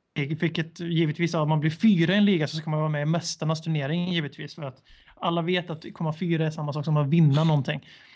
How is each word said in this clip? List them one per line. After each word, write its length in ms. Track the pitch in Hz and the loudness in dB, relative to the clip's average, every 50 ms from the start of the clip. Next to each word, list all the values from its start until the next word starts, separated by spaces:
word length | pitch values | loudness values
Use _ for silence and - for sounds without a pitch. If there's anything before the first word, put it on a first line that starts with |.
| _ _ - | _ _ -6
League, 200 | - 143 135 160 | -6 -4 -4 -2
vilket 440 | 156 175 165 165 170 156 165 - - | -2 -2 -2 -2 -4 -6 -6 -8 -10
givetvis, 540 | 175 170 170 160 165 151 151 - 170 165 170 | -6 -2 0 0 0 0 0 -2 -2 -2 0
om 160 | 165 151 147 | 0 2 2
man 100 | 156 151 | 2 2
blir 120 | 143 160 | 0 0
fyra 420 | 156 - - 226 202 165 165 165 185 | 0 2 4 4 6 6 4 4 4
i 40 | 208 | 4
en 80 | 208 | 4
liga 220 | 202 196 160 151 143 | 4 4 2 0 -2
så 100 | - 160 | -4 -6
ska 120 | 156 156 | -4 -4
man 100 | 151 156 | -2 -2
vara 100 | 156 156 | 0 0
med 120 | 151 147 | -2 0
i 40 | 147 | 0
mästarnas 560 | 151 165 170 170 - - - 160 151 160 156 | 0 0 0 -2 -4 -6 -4 -2 -2 -2 -2
turnering, 480 | - 165 160 151 135 135 160 175 175 180 180 | -2 -4 -2 -2 -2 -2 -2 -2 -2 -2 -2
givetvis, 420 | 170 151 139 - - 151 143 - | -4 -4 -6 -8 -12 -14 -14 -12
för 80 | - 156 | -12 -12
att 200 | 135 131 _ _ _ - - _ _ - | -12 -12 _ _ _ -20 -20 _ _ -12
alla 260 | - - 180 170 170 | -6 -4 -2 -2 0
vet 280 | 165 170 185 180 175 180 | 0 0 -2 -2 -2 -6
att 160 | 160 160 - 175 - | -8 -12 -12 -12 -8
komma 200 | - 170 156 156 | -6 -4 -4 -4
fyra 320 | - 190 170 165 156 160 | -4 -2 0 0 0 0
är 60 | 156 | -2
samma 220 | 156 160 151 147 143 | -2 -4 -6 -6 -4
sak 120 | 151 143 | -4 -2
som 120 | 160 151 151 | 0 2 2
att 100 | 147 135 | 2 4
vinna 360 | 160 170 160 147 135 151 160 | 4 6 6 6 6 4 4
någonting. 360 | 165 156 147 127 - 139 135 - - - - - - - | 4 2 2 0 -2 -4 -6 -8 -14 -20 -20 -20 -20 -20